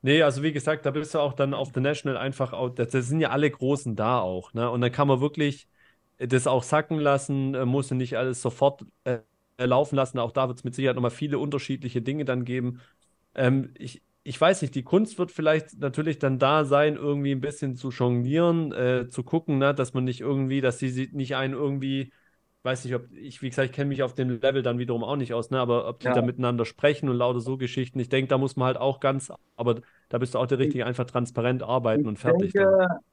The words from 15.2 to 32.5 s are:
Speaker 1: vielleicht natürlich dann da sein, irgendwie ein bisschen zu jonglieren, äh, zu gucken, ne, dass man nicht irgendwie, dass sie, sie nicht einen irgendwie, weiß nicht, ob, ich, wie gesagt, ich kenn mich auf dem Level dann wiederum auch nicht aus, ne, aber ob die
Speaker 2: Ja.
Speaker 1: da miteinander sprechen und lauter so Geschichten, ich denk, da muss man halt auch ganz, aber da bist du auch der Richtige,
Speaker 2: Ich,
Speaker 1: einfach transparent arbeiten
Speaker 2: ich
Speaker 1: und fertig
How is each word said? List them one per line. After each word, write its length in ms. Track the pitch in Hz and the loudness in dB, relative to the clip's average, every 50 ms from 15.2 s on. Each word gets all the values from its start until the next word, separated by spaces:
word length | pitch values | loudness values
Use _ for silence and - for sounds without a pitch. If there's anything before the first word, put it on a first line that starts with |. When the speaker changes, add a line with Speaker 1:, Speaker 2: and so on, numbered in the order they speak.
| 180 170 | -4 -4
Speaker 1:
vielleicht 480 | - - 156 156 156 156 156 - - - | -4 -2 2 2 2 2 0 -4 -10 -6
natürlich 400 | 143 139 127 - 156 160 151 - | -6 -4 -2 -2 -2 -2 -2 0
dann 200 | - 139 131 127 | 0 -2 2 2
da 260 | 135 135 147 156 151 | 4 4 4 4 4
sein, 300 | 135 143 143 147 151 151 | 4 4 4 4 4 2
irgendwie 360 | - - 147 143 143 139 139 139 | 0 -2 -2 -2 0 0 0 -2
ein 80 | 131 | -2
bisschen 340 | 123 147 143 - - 135 127 | -2 -6 -6 -4 -6 -6 -6
zu 140 | 123 - 135 | -6 -8 -8
jonglieren, 800 | 123 - 123 123 123 120 120 123 143 160 170 170 170 170 160 147 - | -2 0 2 2 2 2 0 0 2 2 4 4 2 2 0 -2 -2
äh, 360 | - 127 123 127 127 123 123 | -2 0 0 2 0 -2 -4
zu 140 | - - 123 | -8 -10 -6
gucken, 340 | - - 165 160 - 147 135 | -2 -2 -2 0 0 0 2
ne, 140 | 135 139 143 | 2 2 2
dass 180 | 139 131 123 - | 0 -2 -2 -2
man 100 | 131 127 | -2 -2
nicht 160 | 127 123 123 | -2 -4 -4
irgendwie, 400 | 110 127 143 139 135 131 135 139 | -4 -2 0 0 0 0 0 0
dass 180 | 131 127 117 - | 0 0 0 0
sie, 100 | 139 131 | -4 -4
sie 200 | 123 127 131 131 - | -4 -4 -6 -6 -4
nicht 220 | 143 135 123 139 | -6 -6 -4 -4
einen 180 | 131 135 135 135 | -4 -2 -4 -4
irgendwie, 580 | 123 147 139 139 139 131 135 135 135 131 123 _ _ _ _ _ _ _ _ _ _ _ | -2 -2 -2 -2 -2 -4 -4 -4 -4 -6 -8 _ _ _ _ _ _ _ _ _ _ _
weiß 200 | 127 127 127 131 | -4 -4 -4 -4
nicht, 100 | 127 127 | -4 -6
ob, 140 | 120 123 - - | -6 -6 -8 -20
ich, 280 | - 110 139 120 - | -18 -18 -18 -16 -10
wie 80 | - 131 | -10 -6
gesagt, 200 | 123 - 135 127 | 0 0 0 0
ich 60 | 127 | 0
kenn 120 | - 139 143 | -2 -2 -2
mich 160 | 139 131 135 | 0 -2 -2
auf 100 | 123 120 | -2 0
dem 140 | - 127 127 123 113 | -2 -2 -2 0 2
Level 220 | - 135 135 135 123 | 2 2 2 2 0
dann 160 | 127 120 123 | 0 -2 -2
wiederum 240 | 123 120 120 117 113 | -2 -2 -2 -2 -2
auch 120 | 101 143 | -4 -2
nicht 180 | 147 131 120 120 | -4 -4 -2 -2
aus, 160 | 117 120 - | -4 -4 -2
ne, 80 | 131 131 | 0 0
aber 280 | 127 120 120 123 120 - | 2 2 2 2 0 -2
ob 120 | 123 - | -8 -4
die 60 | - 127 | -2 0
Speaker 2:
Ja. 60 | 123 | 2
Speaker 1:
da 80 | 117 | 2
miteinander 440 | 117 120 123 123 127 120 123 117 117 | 2 2 0 0 0 0 0 0 -2
sprechen 440 | - - - - 147 151 147 - 139 | -4 -4 2 2 2 2 2 0 0
und 60 | 123 120 | 2 2
lauter 220 | 120 123 127 123 | 2 2 0 -2
so 160 | 113 127 131 131 | -2 -4 -6 -4
Geschichten, 420 | 131 123 - 135 127 127 - 131 | -4 -6 -4 -4 -4 -4 -4 -6
ich 100 | 123 127 | -4 0
denk, 200 | - 131 131 127 | 0 0 2 2
da 80 | 135 131 | 2 2
muss 180 | 135 131 - - | 2 0 0 0
man 100 | 127 127 | 0 0
halt 100 | 127 - | 0 2
auch 220 | 123 139 135 135 | 0 -2 -2 2
ganz, 320 | - 135 135 135 - - - - _ _ _ | 0 0 0 0 -4 -8 -16 -18 _ _ _
aber 260 | - 120 120 117 113 - _ _ _ _ _ | -2 0 0 0 0 -2 _ _ _ _ _
da 80 | - 120 | -2 -2
bist 160 | 127 123 - | -2 0 0
du 60 | 110 | 0
auch 80 | 127 123 | 2 2
der 120 | 139 123 | 2 2
Richtige, 200 | 131 151 139 123 | 2 2 2 0
Speaker 2:
Ich, 40 | 117 | -2
Speaker 1:
einfach 200 | 117 123 123 123 | -2 -2 -2 -4
transparent 580 | 123 - 127 120 117 - - 117 123 127 127 - | -2 0 -2 -2 -2 -2 0 0 2 0 0 -2
arbeiten 380 | 107 123 131 117 117 110 - | 0 -2 2 2 2 2 2
Speaker 2:
ich 60 | - 110 | 2 0
Speaker 1:
und 100 | 107 - | -2 -2
fertig 340 | - 123 165 175 196 190 | 2 2 4 4 2 2